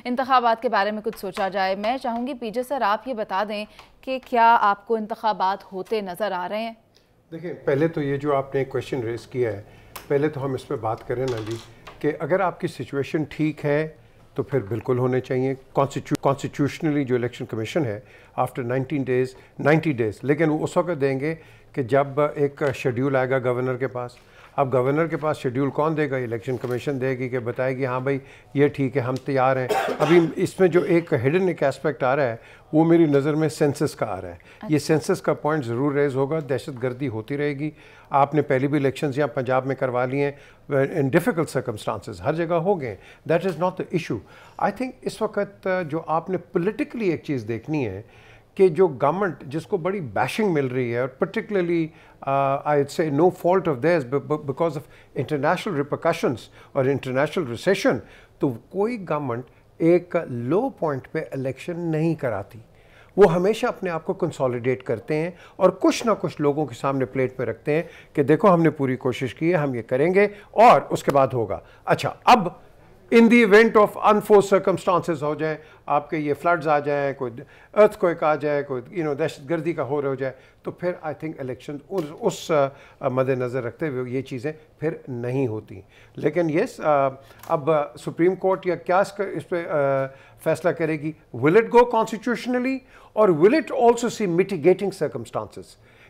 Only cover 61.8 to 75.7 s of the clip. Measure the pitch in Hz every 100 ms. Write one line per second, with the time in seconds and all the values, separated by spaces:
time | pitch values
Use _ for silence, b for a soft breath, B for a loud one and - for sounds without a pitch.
61.8 | 170 156 165 156 131 98 - 110 - b
62.8 | b b b - 196 175 185 220 240 -
63.8 | 185 160 - 185 170 - 135 120 120 127
64.8 | - 113 - 156 170 - B - 185 180
65.8 | 330 - 233 196 160 - 147 143 143 -
66.8 | 139 135 127 131 127 - 113 110 - 151
67.8 | 170 B B - 135 156 208 170 165 -
68.8 | 135 127 131 110 127 - 160 175 147 120
69.8 | 110 127 160 190 202 208 B - 233 143
70.8 | - 165 - 139 135 123 101 82 b b
71.8 | - - 135 - - 240 170 - b b
72.8 | b - - 233 233 240 220 208 226 214
73.8 | 208 - 202 208 202 202 196 190 196 170
74.8 | - 170 170 156 147 151 160 151 B